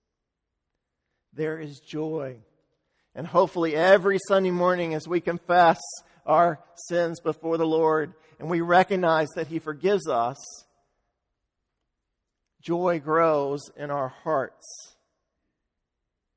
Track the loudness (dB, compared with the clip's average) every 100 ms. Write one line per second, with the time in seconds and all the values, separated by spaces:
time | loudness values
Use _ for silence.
0 | _ _ _ _ _ _ _ _ _ _
1 | _ _ _ -8 -6 -6 -12 -16 -12 -8
2 | -6 -6 -8 -12 _ _ _ _ _ _
3 | _ -14 -2 2 2 2 -2 2 6 6
4 | 4 -2 0 0 2 0 0 0 -2 -4
5 | -2 -4 -2 -6 0 6 6 4 -2 -14
6 | _ _ 0 2 4 0 -12 -16 -6 -2
7 | -2 -4 -6 -6 -4 -2 0 2 2 0
8 | -2 -10 _ -14 -6 -4 4 4 4 0
9 | 2 2 0 -4 -6 -8 -8 -4 0 0
10 | 0 -2 -2 -4 -16 -20 _ _ _ _
11 | _ _ _ _ _ _ _ _ _ _
12 | _ _ _ _ _ _ -6 -2 0 -2
13 | 0 2 2 2 0 -4 -8 -14 -8 -6
14 | -6 -8 -2 -2 -2 _ -20 -20 -20 _
15 | _ _ _ _ _ _ _ _ _ _
16 | _ _ _